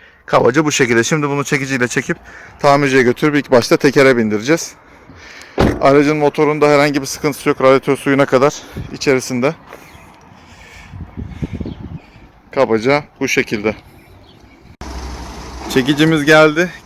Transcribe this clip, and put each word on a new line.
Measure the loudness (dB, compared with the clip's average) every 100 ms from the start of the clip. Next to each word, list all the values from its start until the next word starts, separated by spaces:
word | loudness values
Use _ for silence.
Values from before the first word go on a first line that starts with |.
| -20 _ -2
Kabaca | 0 2 2 0
bu |
şekilde. | 0 2 2
Şimdi | 0 -2 -2
bunu | -4
çekiciyle | -4 -4 -4 -4 -2
çekip | -4 -6 -8 -12 -20 -20 -2
tamirciye | 2 4 4 2
götürüp | 2 2 0 -2
ilk | 2
başta | 2 2 2
tekere | 2 4 4 4
bindireceğiz. | 0 -2 -2 -2 -4 -18 _ -20 -20 -20 -20 -20 -10 -2 -2 2
Aracın | 2 4 2 2
motorunda | 0 0 -2 2 2
herhangi | 4 2 -2
bir | -6
sıkıntısı | -6 -6 -4 -4
yok. | 2
Radyatör | 4 4 2 -4
suyuna | 0 0 2
kadar | 2 2 -2 -12 -16 -14
içerisinde. | -6 -2 -2 -2 -4 -4 -6 -14 -20 -20 -20 -20 -20 -20 -20 -20 -20 -20 -20 -20 -20 -18 -16 -16 -12 -10 -10 -12 -14 -16 -18 -20 -20 -20 _ _
Kabaca | -2 0 0 0 -2 -4 -8
bu | -4
şekilde. | -2 -4 -4 -4 -6 -10 -20 _ -20 -20 -20 -20 _ -20 -18 -16 -14 -14 -14 -16 -18 -18 -16 -6
Çekicimiz | -2 0 0 2 2 4
geldi. | 6 6 4 -4 -6